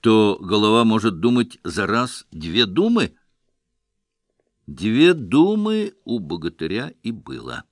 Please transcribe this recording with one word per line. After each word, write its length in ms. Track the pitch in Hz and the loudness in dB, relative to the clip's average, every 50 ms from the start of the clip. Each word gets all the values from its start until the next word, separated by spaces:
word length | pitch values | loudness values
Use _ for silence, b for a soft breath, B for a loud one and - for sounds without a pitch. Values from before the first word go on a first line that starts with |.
то 360 | - 113 110 110 107 104 98 - | 4 6 6 6 6 4 2 -2
голова 420 | - 87 101 107 107 107 110 117 117 | -4 -2 0 2 4 4 4 4 4
может 360 | 113 110 110 107 113 95 80 | 4 2 2 0 -2 -2 0
думать 400 | 85 120 123 123 120 120 - _ _ | 0 2 2 2 0 -2 -6 _ _
за 220 | 90 87 107 98 | -8 -4 -4 -2
раз 400 | 95 104 120 123 123 - - - _ | 0 0 -2 -2 -4 -8 -16 -18 _
две 340 | - 80 78 82 82 113 120 | -16 -12 -10 -4 -2 -2 -2
думы. 500 | 98 92 143 196 226 240 226 127 82 _ _ _ _ _ _ _ _ _ _ _ _ _ _ _ _ _ _ _ _ _ _ _ _ _ _ _ _ _ _ _ | 0 0 0 0 2 2 0 -2 -2 _ _ _ _ _ _ _ _ _ _ _ _ _ _ _ _ _ _ _ _ _ _ _ _ _ _ _ _ _ _ _
Две 460 | - 73 64 87 107 113 131 156 175 180 | -20 -12 -6 -4 -2 2 4 4 4 4
думы 800 | 156 117 85 113 143 165 196 214 214 208 214 220 214 208 202 _ _ _ | 2 -2 0 2 2 4 4 2 -2 -2 -2 -2 -2 -4 -6 _ _ _
у 140 | - 117 117 | -6 -6 -6
богатыря 760 | 92 73 87 85 - 85 - _ 82 80 92 110 131 78 - _ _ | -6 -8 -10 -6 -6 -8 -8 _ -8 -6 -6 -6 -6 -10 -14 _ _
и 80 | 110 | -10
было. 520 | 113 101 - - 67 62 58 62 58 - - _ | -10 -10 -14 -14 -14 -14 -12 -12 -14 -14 -16 _